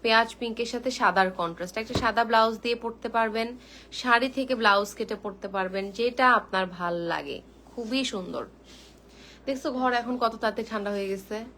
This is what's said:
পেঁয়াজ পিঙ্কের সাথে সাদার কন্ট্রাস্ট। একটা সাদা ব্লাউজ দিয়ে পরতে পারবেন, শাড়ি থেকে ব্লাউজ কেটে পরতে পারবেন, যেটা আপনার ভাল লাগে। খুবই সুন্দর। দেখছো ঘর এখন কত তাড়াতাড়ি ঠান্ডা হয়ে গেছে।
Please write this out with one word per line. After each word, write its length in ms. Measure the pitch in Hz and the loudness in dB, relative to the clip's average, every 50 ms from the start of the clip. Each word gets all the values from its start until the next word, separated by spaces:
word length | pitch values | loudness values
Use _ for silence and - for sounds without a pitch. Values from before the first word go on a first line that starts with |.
পেঁয়াজ 340 | - 226 220 226 233 226 - - | 4 6 4 4 4 2 -2 -6
পিঙ্কের 260 | 240 233 220 233 240 | -6 -6 -4 -4 -4
সাথে 260 | 226 - 240 240 262 | -4 -4 -4 -4 -4
সাদার 400 | 254 - 233 190 180 190 190 185 | -2 2 2 4 4 4 2 2
কন্ট্রাস্ট। 460 | 185 - 170 170 170 - 180 180 - | 2 -2 -4 -4 -4 -6 -10 -6 -6
একটা 160 | 220 220 220 240 | -8 -6 -4 -4
সাদা 300 | - 254 226 208 233 233 | 0 0 2 2 2 2
ব্লাউজ 360 | 220 233 220 220 226 226 220 | 4 6 6 6 4 2 -2
দিয়ে 160 | - 240 233 | -2 -2 -2
পরতে 340 | 233 233 233 226 - - 214 | -2 -4 -8 -8 -6 -10 -2
পারবেন, 480 | 214 226 226 220 214 226 226 240 247 247 - - - - - - | 0 2 0 2 0 -2 -4 -4 -6 -14 -18 -20 -20 -20 -20 -14
শাড়ি 380 | - - - 254 233 233 254 262 | -12 -6 2 4 4 4 4 2
থেকে 260 | 254 269 262 262 262 | 0 -2 -2 0 0
ব্লাউজ 380 | 220 226 208 202 202 208 208 - | 4 6 6 6 6 4 0 -4
কেটে 180 | - 220 - 220 | -8 -6 -6 -6
পরতে 320 | 208 - 208 196 - - | -8 -6 -10 -10 -8 -10
পারবেন, 440 | 196 190 196 185 185 190 196 196 202 | -6 -4 -2 -4 -2 -4 -6 -6 -6
যেটা 340 | 196 - 233 247 247 269 262 254 240 214 | -4 -2 -2 -2 2 4 6 6 6 6
আপনার 260 | 208 - - 190 190 | 2 0 -2 -2 -2
ভাল 280 | 180 180 180 180 175 175 | -2 -4 -6 -4 -4 -2
লাগে। 480 | 170 170 170 165 151 143 143 135 - - - - - - - - | -2 -2 -4 -4 -4 -6 -8 -12 -12 -14 -18 -20 -20 -20 -14 -10
খুবই 300 | 240 233 220 254 269 262 | -10 -6 -2 -2 -2 -2
সুন্দর। 400 | 254 240 196 180 139 - 131 110 - - - - - - - - - - - - - - - - - - - - | -2 -4 -6 -8 -8 -8 -8 -10 -10 -16 -20 -20 -20 -20 -20 -20 -20 -20 -20 -20 -20 -20 -20 -20 -20 -20 -10 -6
দেখছো 260 | 269 269 262 - 311 | -6 -6 -4 -4 -4
ঘর 220 | 254 254 254 254 247 | -2 0 0 2 2
এখন 240 | 240 233 240 247 | 0 0 -2 -2
কত 180 | 247 233 226 220 | 0 0 0 0
তাড়াতাড়ি 320 | 220 233 220 214 226 220 - | 0 -2 -2 -2 -2 -6 -4
ঠান্ডা 200 | 220 214 202 202 | -6 -4 -4 -2
হয়ে 160 | 202 202 196 | -4 -4 -4
গেছে। 380 | 190 196 190 190 - 208 220 233 254 - | -4 -6 -6 -6 -10 -10 -10 -10 -14 -18